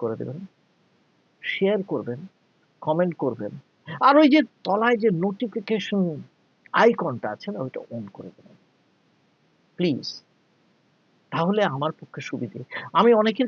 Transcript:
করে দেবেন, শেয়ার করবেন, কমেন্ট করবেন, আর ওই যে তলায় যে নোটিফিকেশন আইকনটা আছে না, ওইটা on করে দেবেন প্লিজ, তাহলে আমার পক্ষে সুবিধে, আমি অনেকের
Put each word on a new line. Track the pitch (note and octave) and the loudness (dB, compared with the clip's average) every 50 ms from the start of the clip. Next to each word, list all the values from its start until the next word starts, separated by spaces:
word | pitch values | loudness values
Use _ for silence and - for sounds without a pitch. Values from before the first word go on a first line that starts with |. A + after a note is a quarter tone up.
| A#2 | -6
করে | A2 A2+ A2+ | -6 -6 -6
দেবেন, | A#2 B2 C3 F3+ G3 - _ _ _ _ _ _ _ _ _ _ _ _ _ _ _ _ _ _ - - | -8 -10 -10 -12 -14 -16 _ _ _ _ _ _ _ _ _ _ _ _ _ _ _ _ _ _ -10 -8
শেয়ার | - - G3 F#3+ G#3+ G3+ G3 - | -4 -2 0 0 0 0 -2 -4
করবেন, | D#3+ A#2 G2+ A#2 B2 C#3+ F3+ - _ _ _ _ _ _ _ _ _ - | -6 -6 -6 -6 -8 -10 -12 -18 _ _ _ _ _ _ _ _ _ -8
কমেন্ট | - D#3 D#3 E3 F3+ F3 D#3+ - D#3 | -4 -2 0 0 0 0 -2 -2 -4
করবেন, | C3 A2+ A2+ G#2 - C#3 C#3 - _ _ _ _ - E3 - B3 | -4 -4 -4 -8 -10 -12 -14 -18 _ _ _ _ -12 -2 2 4
আর | C4 C#4+ D4+ | 6 8 8
ওই | D#4 C4 C#4+ | 8 8 6
যে | D#4 A#3+ - _ _ - | 6 4 2 _ _ -4
তলায় | F3+ F#3+ G#3+ A3+ A#3+ A#3+ G#3 A3 | -2 0 0 2 2 2 2 2
যে | A3 F3 D#3+ F3+ | 2 2 2 0
নোটিফিকেশন | G3+ G3 - B3 G#3 - A#3 G3+ - A3 G3+ F#3+ - G#3 G3 F3+ E3+ D3+ C3 B2 - _ _ _ _ _ _ _ - - E3+ | -2 -2 -4 -6 -6 -6 -6 -6 -4 -4 -4 -4 -2 -2 0 0 0 -2 -8 -12 -16 _ _ _ _ _ _ _ -2 2 4
আইকনটা | G#3 A#3 A3+ - F3+ D3+ B2 A2+ - G#2+ G#2+ | 6 4 4 2 -2 -4 -4 -4 -6 -8 -8
আছে | - - G3+ G#3 | -8 -10 -10 -8
না, | G3 C3+ | -6 -6
ওইটা | C3 - - - - B2 | -8 -8 -10 -12 -10 -12
on | A#2 G#2 G2 - | -12 -12 -12 -14
করে | - F#2+ F2+ - | -16 -18 -18 -18
দেবেন | _ - - - _ _ _ _ _ _ _ _ _ _ _ _ _ _ _ _ _ _ _ _ _ _ _ _ | _ -20 -20 -20 _ _ _ _ _ _ _ _ _ _ _ _ _ _ _ _ _ _ _ _ _ _ _ _
প্লিজ, | - F3 E3+ C#3 - C#3+ - - - _ _ _ _ _ _ _ _ _ _ _ _ _ _ _ _ _ _ _ _ _ - - | -2 0 0 0 -2 -6 -10 -14 -16 _ _ _ _ _ _ _ _ _ _ _ _ _ _ _ _ _ _ _ _ _ -8 -4
তাহলে | D3+ E3 F#3 G#3 G#3+ G3+ E3 C3+ | -2 0 0 2 2 2 0 0
আমার | C#3 D3 D#3 - - | -2 -4 -4 -6 -8
পক্ষে | D3 - - C#3+ - - | -16 -16 -14 -14 -12 -8
সুবিধে, | - A#2+ B2 G#2+ - - B2 - - - - - - E3 | -8 -6 -6 -8 -10 -12 -14 -12 -12 -14 -8 -2 2 4
আমি | G#3 A#3+ A#3 G#3+ | 6 6 6 6
অনেকের | G#3+ A3 G#3+ - B3+ | 4 2 2 0 -2